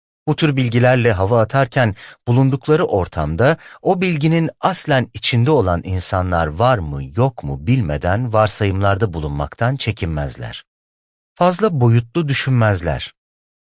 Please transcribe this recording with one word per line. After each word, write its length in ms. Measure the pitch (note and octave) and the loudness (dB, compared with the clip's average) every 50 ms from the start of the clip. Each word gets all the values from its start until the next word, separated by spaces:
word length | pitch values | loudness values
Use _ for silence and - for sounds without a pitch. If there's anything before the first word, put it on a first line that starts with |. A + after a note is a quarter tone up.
| _ _ _ _ _ | _ _ _ _ _
Bu 100 | D3+ D3+ | -6 -2
tür 200 | - E3 D3+ C#3 | 0 0 0 0
bilgilerle 560 | C3+ B2+ A#2 A2 A#2+ A#2+ B2 C3 B2+ A2+ A#2 | 0 -2 0 2 2 4 4 4 4 2 2
hava 280 | G#2 F#2 F#2+ G2 A#2+ A#2 | 2 2 0 2 2 2
atarken 540 | A2 - - C3+ C3+ B2 - C#3 B2 G#2+ F#2 - - - - _ _ - | 2 2 0 0 -2 0 0 0 0 0 -2 -4 -12 -20 -20 _ _ 0
bulundukları 560 | A#2+ B2+ C3+ C3+ C3+ C3 - - D3+ D#3+ F3+ | 2 4 4 2 0 -2 0 0 2 2 2
ortamda 720 | - - G2 F2 - - E2 D2+ D2 D#2+ E2+ A2+ C#3+ E3 - - - - - | 0 0 -2 -2 -2 -4 -4 -4 -2 0 2 2 2 2 0 -4 -16 -20 -6
o 180 | - E3 F#3+ F3+ | -2 -2 0 0
bilginin 500 | F#3+ F#3 E3+ D3 D3 D#3+ E3 E3 E3 - - _ | 0 -2 0 0 0 2 2 2 0 -2 -4 _
aslen 500 | - F#3+ F#3 - - D#3 C#3+ C3 A2+ - - | -2 -2 -2 -2 -2 0 0 0 0 -2 -8
içinde 360 | - - - - A#2 A#2+ C#3 | -8 -4 0 0 2 2 4
olan 300 | D#3 C3+ G2+ F2+ F2 E2+ - | 4 2 2 2 0 -2 -2
insanlar 640 | F#2+ F#2 F2+ F2+ - - F#2 F2+ F#2 F2+ E2 E2 | -4 -4 -4 -2 -2 -2 -2 -2 0 0 0 -2
var 320 | D#2 D2+ E2 A#2 B2+ C3 G#2 | -2 -2 0 2 2 2 0
mı 240 | E2 D2 C#2+ C#2 C2+ C2 D2+ | -2 -6 -6 -8 -8 -6 -2
yok 280 | - B2+ C3+ - - - | 0 0 0 -2 -6 -8
mu 220 | C#2 C#2 C2+ D2+ | -8 -8 -6 -2
bilmeden 680 | F#2 B2+ C3 G#2+ D2+ D2 D2 - F2 F#2 A2+ B2+ A#2+ | 0 0 0 0 -2 -4 -2 -2 -2 -2 0 -2 0
varsayımlarda 800 | G#2+ G#2+ G#2+ G2+ - - G#2+ G2 F#2 G2 G2 G2 G2+ F#2+ A2+ G2 | 2 2 2 2 0 -2 -2 0 0 0 2 0 2 0 -2 -4
bulunmaktan 640 | E2 E2 D2+ D2 C#2+ C#2+ D2 - - - A2+ B2 C#3 | -4 -6 -6 -6 -4 -6 -6 -6 -6 -4 -4 -2 -2
çekinmezler. 880 | C3+ - A2+ G2 - G2 E2+ D#2 D2+ C#2+ C2+ - - A2+ A2+ A#2+ - - _ _ _ _ _ _ _ _ _ _ _ _ _ _ | -2 -4 -6 -6 -4 -6 -6 -4 -4 -6 -6 -8 -10 -12 -12 -12 -16 -20 _ _ _ _ _ _ _ _ _ _ _ _ _ _
Fazla 460 | _ F3 F3+ F3+ F3 G#3 G#3+ E3+ C3+ | _ 0 0 2 2 0 0 2 2
boyutlu 480 | A#2+ A#2 A#2 A#2 A#2 - _ E3+ E3 C#3 | 4 4 4 2 2 0 _ -4 -2 -2
düşünmezler. 840 | C3+ - - C3+ C3 A#2+ A2 G#2+ G2+ F2 E2 E2 C#2+ B1+ - - - _ _ _ _ _ _ _ _ _ _ | -2 -4 -2 0 2 2 4 2 2 0 -2 -4 -4 -4 -8 -12 -16 _ _ _ _ _ _ _ _ _ _